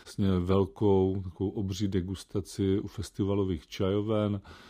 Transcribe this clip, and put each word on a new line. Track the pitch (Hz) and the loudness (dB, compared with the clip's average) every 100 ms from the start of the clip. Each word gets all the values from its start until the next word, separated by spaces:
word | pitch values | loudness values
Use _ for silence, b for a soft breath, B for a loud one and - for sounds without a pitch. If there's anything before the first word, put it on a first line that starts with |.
vlastně | - - 98 92 | -10 -2 2 2
velkou, | 90 98 95 - 104 95 95 98 | 4 4 2 2 4 4 4 0
takovou | 92 - 98 | -6 -4 -4
obří | 113 95 92 101 | -2 -4 -2 -2
degustaci | 95 90 92 - 104 92 - 98 98 | -2 -2 -6 -6 -8 -6 -2 0 0
u | - | -2
festivalových | - 92 - 98 101 95 82 - | -10 -10 -4 0 0 0 -2 -6
čajoven. | - 95 104 104 107 104 101 B B B | -2 0 0 0 0 0 -2 B B B